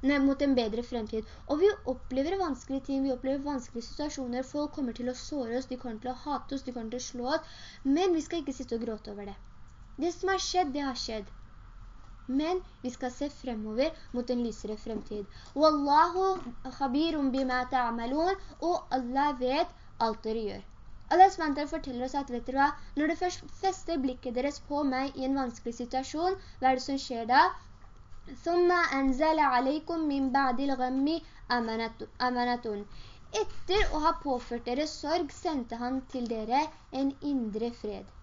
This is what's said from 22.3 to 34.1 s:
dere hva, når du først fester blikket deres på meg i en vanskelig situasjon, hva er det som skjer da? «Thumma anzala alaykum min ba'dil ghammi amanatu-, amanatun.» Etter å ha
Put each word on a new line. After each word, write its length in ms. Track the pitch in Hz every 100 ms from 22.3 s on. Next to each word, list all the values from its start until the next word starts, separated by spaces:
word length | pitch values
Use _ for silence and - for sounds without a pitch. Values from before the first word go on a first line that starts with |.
| 240 233
dere 160 | 262
hva, 120 | 285 - - -
når 100 | 302
du 120 | 330 359
først 280 | - - -
fester 340 | 381 359 - 330
blikket 400 | 262 254 262 233
deres 240 | 277 294 -
på 160 | 285 285
meg 300 | 254 277 277
i 80 | 262
en 140 | 277
vanskelig 400 | 254 240 - 233
situasjon, 560 | 240 262 269 302 349 381 - -
hva 100 | 262
er 80 | 262
det 140 | 254
som 80 | 269
skjer 300 | - 233 226
da? 160 | 262 349 370 - - - - - - - 269
«Thumma 380 | 339 349 349 359 330
anzala 640 | 269 269 254 311 320 285 247
alaykum 460 | 262 311 - 330 311
min 180 | 277 269
ba'dil 400 | 262 269 240 277 262
ghammi 380 | 254 262 277 330 - - -
amanatu-, 600 | 240 226 226 226 226 220 -
amanatun.» 640 | 247 247 247 240 233 208 202 - - - -
Etter 600 | 427 415 - - 392 415 302
å 60 |
ha 80 | 302